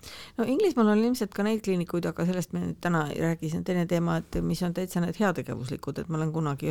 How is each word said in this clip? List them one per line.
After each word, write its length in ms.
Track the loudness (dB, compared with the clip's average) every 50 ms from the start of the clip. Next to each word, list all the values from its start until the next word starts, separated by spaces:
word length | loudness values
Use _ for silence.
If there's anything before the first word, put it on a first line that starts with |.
| -12 -16 -16 -16 -18 -10 -4
No 80 | -2 0
Inglismaal 480 | 2 2 4 2 4 4 4 6 6 6
on 120 | 6 4
ilmselt 260 | 4 2 0 -2 -4 -2
ka 120 | 0 0
neid 160 | 0 0 0 0
kliinikuid, 400 | 0 0 0 0 0 -2 -2 -2 -2
aga 160 | -2 0 0 2
sellest 240 | 2 0 -2 -2 -4
me 80 | -4 -4
nüüd 160 | -4 -6 -4 -2
täna 220 | 0 2 2 2 0 -2
ei 80 | 0 0
räägi, 240 | 0 0 -2 -2 -4 -4
see 80 | -4 -2
on 20 |
teine 220 | 0 0 0 2
teema, 320 | 2 2 2 2 2 0 0
et 220 | -2 -2 -4 -2 0
mis 180 | 0 0 0 -2
on 120 | -2 -2
täitsa 240 | -2 -4 -2 0 0
need 160 | 0 0 0 2
heategevuslikud, 840 | 2 2 2 0 -2 -4 -6 -6 -6 -6 -8 -6 -6 -6 -6 -6 -4
et 40 | -4 -2
ma 80 | -2
olen 140 | -2 0 0
kunagi 320 | 0 0 -2 -2 -2 -2 -2